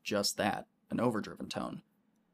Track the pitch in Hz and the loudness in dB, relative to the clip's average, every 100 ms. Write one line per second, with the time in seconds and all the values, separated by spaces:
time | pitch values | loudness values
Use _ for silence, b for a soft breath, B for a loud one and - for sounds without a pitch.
0 | - 104 101 - 101 - - _ _ - | 0 2 2 2 0 0 -6 _ _ 2
1 | 123 110 87 - - - 60 - - _ | 2 2 -2 -8 -8 -6 -6 -8 -14 _
2 | _ _ _ | _ _ _